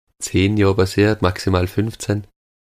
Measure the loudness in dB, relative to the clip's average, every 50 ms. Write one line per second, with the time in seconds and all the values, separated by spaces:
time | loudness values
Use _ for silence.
0 | _ _ _ _ -10 -4 0 0 0 2 2 2 2 2 2 2 0 0 2 2
1 | 2 2 2 0 -2 -2 -2 -4 -2 0 0 0 0 -2 -2 -4 -4 -4 -6 -8
2 | -6 -4 -4 -4 -6 -12 _ _ _ _ _ _ _